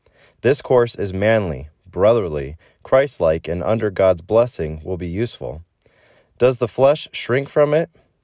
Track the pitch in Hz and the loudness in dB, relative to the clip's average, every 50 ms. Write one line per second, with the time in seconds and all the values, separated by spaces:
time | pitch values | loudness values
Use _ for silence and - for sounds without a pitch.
0 | _ _ _ _ _ _ _ _ - 117 120 - - - 131 123 120 117 - - | _ _ _ _ _ _ _ _ 0 0 0 0 0 2 4 4 4 2 -2 -6
1 | 101 98 92 95 101 107 113 110 104 90 76 64 71 76 - _ _ - - 90 | -6 -6 -2 0 2 2 2 2 0 -2 -4 -8 -10 -14 -20 _ _ -12 -2 2
2 | 92 104 120 117 101 85 76 73 69 67 78 - _ _ _ _ - - - 131 | 4 4 4 4 0 -2 -4 -6 -6 -8 -10 -14 _ _ _ _ -4 0 2 2
3 | 139 143 - - 87 80 80 82 - - 82 87 87 76 110 113 110 107 95 85 | 2 0 -2 0 0 0 0 0 -2 -4 -6 -4 -2 -2 -2 -2 -2 -2 0 2
4 | 95 95 92 82 82 - 107 113 120 123 - - 82 78 80 78 78 85 92 85 | 2 2 2 0 -2 0 2 2 2 2 -2 -6 -8 -6 -8 -8 -10 -10 -8 -8
5 | 90 87 85 98 117 - - - - 60 60 82 85 _ _ _ _ _ _ _ | -8 -6 -6 -4 -6 -6 -6 -10 -12 -12 -12 -12 -16 _ _ _ _ _ _ _
6 | _ _ _ _ _ _ _ - - 127 131 120 123 110 - - 131 139 147 156 | _ _ _ _ _ _ _ 2 2 2 2 2 -2 -4 0 2 4 4 4 2
7 | - - - - - - 117 135 139 139 - 156 147 147 147 156 165 165 _ _ | -2 -10 -12 -10 -4 -2 -2 -2 -2 -2 0 0 0 2 0 0 -2 -4 _ _
8 | _ _ _ _ | _ _ _ _